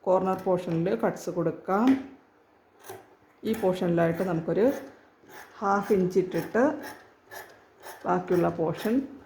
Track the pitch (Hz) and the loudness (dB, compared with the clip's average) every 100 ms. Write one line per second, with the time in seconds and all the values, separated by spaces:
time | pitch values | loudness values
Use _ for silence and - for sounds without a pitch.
0 | - 185 185 185 190 180 180 165 175 226 | 2 2 2 -2 0 0 0 -2 0 0
1 | 202 165 - 175 165 156 - 190 247 269 | -2 -2 -6 -2 -2 -4 -2 2 4 2
2 | - - _ _ _ _ _ _ - - | 0 -18 _ _ _ _ _ _ -18 -18
3 | - _ _ _ 220 220 185 185 180 170 | -20 _ _ _ -6 0 0 0 0 2
4 | 165 170 185 165 160 165 240 277 - - | 2 0 -2 -2 0 2 2 2 -10 -20
5 | - _ - - - - 202 202 202 202 | -20 _ -20 -20 -20 -6 0 0 2 2
6 | 180 190 180 170 160 220 277 311 - - | 4 2 0 -4 -2 2 2 0 -10 -16
7 | - _ _ - - - _ _ - - | -20 _ _ -18 -18 -20 _ _ -20 -10
8 | - 180 180 175 170 165 165 160 208 247 | -2 -2 2 2 2 0 -2 -2 0 0
9 | 269 - | -2 -14